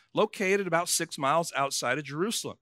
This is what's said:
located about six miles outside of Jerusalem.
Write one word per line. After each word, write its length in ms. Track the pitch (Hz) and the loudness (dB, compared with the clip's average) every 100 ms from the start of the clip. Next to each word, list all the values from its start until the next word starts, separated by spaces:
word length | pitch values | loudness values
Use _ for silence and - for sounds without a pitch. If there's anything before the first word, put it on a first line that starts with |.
| _ | _
located 540 | 156 214 - 185 202 185 | 0 0 2 0 0 2
about 220 | 165 175 | 0 2
six 300 | - 165 - | -2 -2 -2
miles 340 | 139 165 165 | 2 2 2
outside 440 | 127 139 - 123 139 | -2 -2 0 0 -2
of 60 | |
Jerusalem. 520 | 139 147 208 - 127 92 | -4 -4 -2 -2 -6 -12